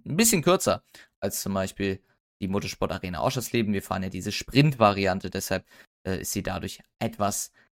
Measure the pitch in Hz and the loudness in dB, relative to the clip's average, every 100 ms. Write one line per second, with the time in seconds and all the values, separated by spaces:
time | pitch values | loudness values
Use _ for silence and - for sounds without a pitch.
0 | - 156 226 196 160 180 - 92 - - | -4 2 4 4 4 4 2 -2 -4 -20
1 | - _ 101 - 95 98 95 - 98 95 | -20 _ -6 -4 -4 -2 -2 -2 -2 -2
2 | - _ _ _ 98 101 101 - 92 90 | -8 _ _ _ -4 -2 -4 -4 -4 -4
3 | 92 85 117 131 113 120 107 98 - 95 | -6 -2 -2 -2 -2 0 0 -2 -2 -6
4 | 92 92 98 - - 127 151 131 107 101 | -4 -6 -6 -6 0 4 4 6 4 6
5 | 95 92 92 95 - 92 - - - _ | 2 0 -2 -6 -2 -4 -4 -16 -20 _
6 | - 95 95 104 98 95 104 - - _ | -6 -4 -4 -4 -4 -6 -8 -12 -18 _
7 | 113 - 98 - - _ _ | -6 0 -2 -2 -6 _ _